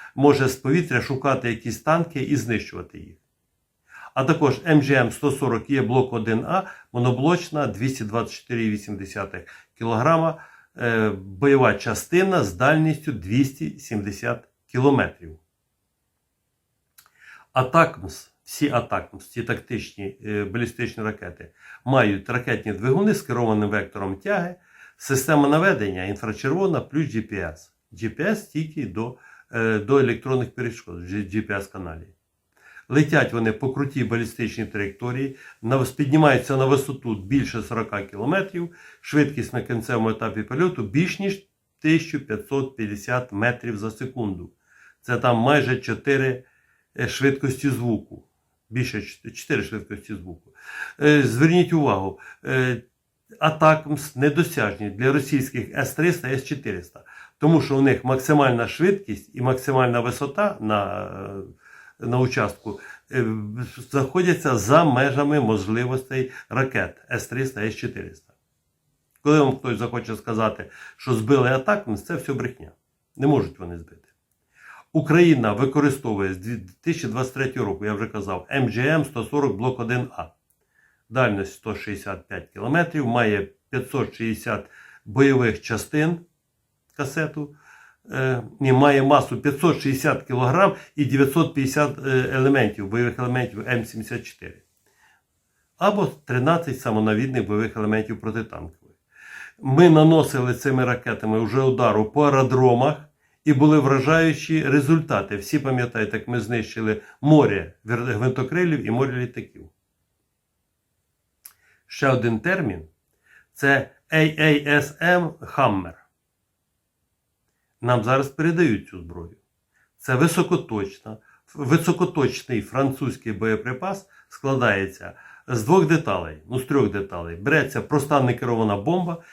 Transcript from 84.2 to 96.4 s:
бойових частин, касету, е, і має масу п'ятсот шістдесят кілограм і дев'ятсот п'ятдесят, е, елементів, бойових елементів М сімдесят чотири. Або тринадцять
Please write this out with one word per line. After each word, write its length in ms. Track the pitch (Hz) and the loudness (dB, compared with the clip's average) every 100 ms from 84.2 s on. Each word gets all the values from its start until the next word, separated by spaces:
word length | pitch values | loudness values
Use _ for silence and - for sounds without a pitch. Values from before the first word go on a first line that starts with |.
| 113 110 120 104 - - - - | -6 -4 -4 -6 -6 -20 -20 -20
бойових 560 | 107 113 139 131 117 - | -6 4 4 6 2 0
частин, 580 | - 110 - 151 156 170 - _ _ _ _ _ _ - | -4 -6 -2 -2 0 -2 -8 _ _ _ _ _ _ -10
касету, 580 | 131 160 151 156 147 - _ - _ _ - | -6 -4 -6 -6 -12 -14 _ -20 _ _ -12
е, 300 | 131 131 123 - - | -4 -2 -4 -6 -4
і 120 | 135 | 2
має 300 | 127 143 139 | 6 6 6
масу 340 | 135 143 - 117 | 6 4 4 -2
п'ятсот 440 | 143 143 170 139 | -2 2 2 2
шістдесят 420 | 139 135 151 135 | 0 0 0 -2
кілограм 540 | - 123 127 165 196 - - - | -4 -2 0 4 2 2 -10 -2
і 80 | |
дев'ятсот 500 | 135 135 139 170 139 | 0 4 4 4 0
п'ятдесят, 440 | 143 135 147 147 - 135 | 0 -2 0 0 -2 -2
е, 240 | 131 127 | 0 0
елементів, 560 | 131 135 139 107 104 98 | 2 4 4 2 0 -4
бойових 300 | 117 120 113 | 0 0 -2
елементів 500 | 123 127 123 104 107 | -2 -2 -4 -6 -4
М 160 | 120 | -4
сімдесят 420 | 110 113 107 120 - | -4 -10 -10 -10 -12
чотири. 360 | - 90 - _ _ _ _ _ _ _ _ _ _ _ - | -18 -20 -20 _ _ _ _ _ _ _ _ _ _ _ 0
Або 280 | 190 202 170 | 0 2 -2
тринадцять 760 | - - 123 | -4 -4 0